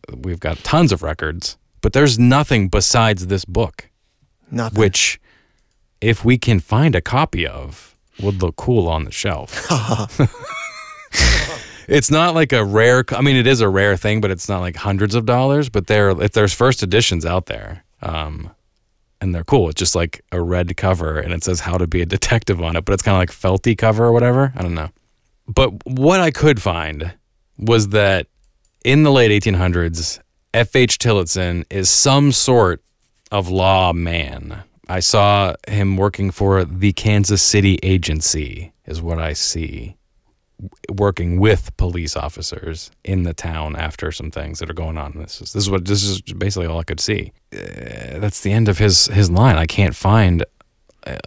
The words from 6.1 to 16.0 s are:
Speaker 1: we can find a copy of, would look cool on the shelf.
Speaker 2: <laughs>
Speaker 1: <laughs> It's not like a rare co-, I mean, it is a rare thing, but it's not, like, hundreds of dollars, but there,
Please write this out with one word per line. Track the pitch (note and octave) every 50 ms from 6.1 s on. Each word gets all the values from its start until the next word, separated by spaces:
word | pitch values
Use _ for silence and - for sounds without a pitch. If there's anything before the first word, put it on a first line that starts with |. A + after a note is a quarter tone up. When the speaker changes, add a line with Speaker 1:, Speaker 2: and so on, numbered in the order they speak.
| A2+ - -
Speaker 1:
we | A#2+ B2+ A#2
can | - B2 A2+ F#2
find | - - G#2+ A#2 D3+ D#3+ -
a | F2
copy | - - - C3+ D#3 - - - D#2+ D2
of, | C#2 C2+ C2+ D2 C#2+ - - - _ _ _ _ _ -
would | G2 G2+ G2+ F#2
look | F#2 E2+ D#2+
cool | - - - B2 A2+ F2+ E2+
on | D#2+ D#2+ D2
the | -
shelf. | - - - G#2+ F2 D2 C#2+ - - - - -
Speaker 2:
<laughs> | F3 C3 G#2+ A2+ A#3 - G#3 - - - C#3+ - - - - - - - - - - - - - - D5+ D#5 - -
Speaker 1:
<laughs> | - - - - - - - - - - - - - -
It's | - - D3 B2 -
not | D3 D#3 E3+ F3+ D#3+
like | E3 D#3 B2+ C#3
a | A#2+ G#2
rare | G2 G2+ G#2+ A2+ A#2+ B2 B2+ A#2+
co-, | - - G2
I |
mean, | C3 C#3+ C3+
it | B2+ A#2
is | B2+ C3+ A#2
a | A2+ G2+
rare | F#2+ F#2+ G2+ G#2 G2 F#2+
thing, | - G#2 G#2+ A2
but | G#2 G2
it's | F#2+ F2 - -
not, | G2+ F2+
like, | F2+ F2+ F2 -
hundreds | - G#2 G2 F#2+ G#2 G2+ G2+
of | A#2+ A2
dollars, | A2 A#2+ B2 C3 C3+ C#3+ D3 D3 B2+
but | G#2+ G#2 F2+ -
there, | G#2+ G#2+